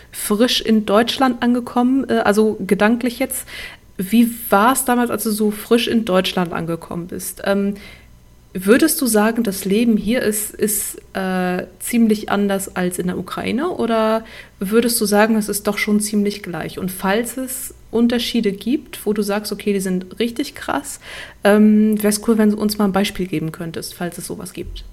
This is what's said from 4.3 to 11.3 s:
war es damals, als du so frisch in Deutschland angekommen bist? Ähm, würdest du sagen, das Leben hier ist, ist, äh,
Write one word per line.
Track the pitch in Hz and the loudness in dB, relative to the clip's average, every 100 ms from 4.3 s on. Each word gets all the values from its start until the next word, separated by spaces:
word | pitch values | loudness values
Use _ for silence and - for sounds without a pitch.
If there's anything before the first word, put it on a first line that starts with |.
| - - | 2 0
war | 196 220 | 4 4
es | 262 - | 2 2
damals, | 247 240 | 0 0
als | 208 | -2
du | 214 | -2
so | 214 214 | 0 0
frisch | 208 - 233 233 | -2 0 2 4
in | 233 220 | 0 2
Deutschland | 185 185 - 175 | 2 2 -2 -2
angekommen | 165 165 165 - 175 170 | -4 -6 -8 -8 -10 -8
bist? | 185 - - | -10 -10 -8
Ähm, | - 196 196 202 - - - - - - - | -2 0 0 -4 -12 -20 -20 -20 -20 -20 -14
würdest | 185 190 247 320 - | -6 4 4 4 2
du | 254 | 0
sagen, | 214 208 226 | 2 2 0
das | 220 190 190 | -2 -4 -2
Leben | 202 240 208 | 2 2 2
hier | 196 247 | 2 0
ist, | 214 214 - | 0 -2 -6
ist, | - 214 214 - - - | -4 -2 -2 -6 -12 -10
äh, | - 190 | -6 -4